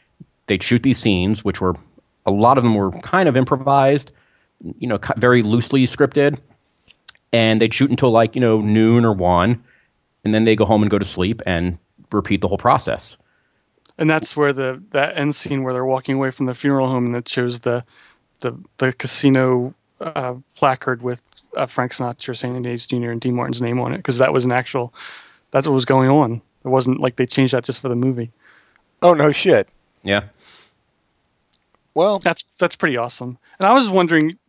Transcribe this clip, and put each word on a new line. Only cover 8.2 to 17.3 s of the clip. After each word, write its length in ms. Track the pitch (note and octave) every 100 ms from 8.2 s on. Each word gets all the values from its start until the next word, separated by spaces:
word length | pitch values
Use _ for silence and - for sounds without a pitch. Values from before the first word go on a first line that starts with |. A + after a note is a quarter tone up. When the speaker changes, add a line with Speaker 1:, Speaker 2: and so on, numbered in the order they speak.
| A2+
Speaker 1:
you 60 | C3
know, 200 | A#2+ A2
noon 440 | G#2 A2 A2 A#2+
or 80 | A#2
one, 500 | G2 F2+ F2 G2 A#2+ - _ _ _ _ _
and 100 | G#2
then 100 | A2
they 100 | A2+ G#2+
go 80 |
home 180 | G2+ G#2+
and 80 | G#2
go 80 | G2+
to 60 |
sleep 380 | F#2+ - F#2 A#2 -
and 320 | E2+ F2+ E2+ _ _ _
repeat 280 | G#2 - G2
the 80 | F#2
whole 100 | G2
process. 580 | A#2+ C#3 - A1 - - _ _ _ _ _ _ _ -
Speaker 2:
And 100 | D#3+
that's 280 | D#3+ D#3 D3+
where 160 | C#3+
the, 300 | C3+ C3 B2+ F#3+
that 260 | C#3+ D3 D#3
end 180 | D3
scene 280 | C#3+ - C#3
where 100 | B2+
they're 120 | B2+
walking 300 | C3 C3 C3 C3+
away 140 | C3
from 160 | - B2+
the 80 |
funeral 340 | B2 C#3+ C#3 C3
home 180 | B2+ B2
and 100 | A#2+
it 120 |
shows 320 | -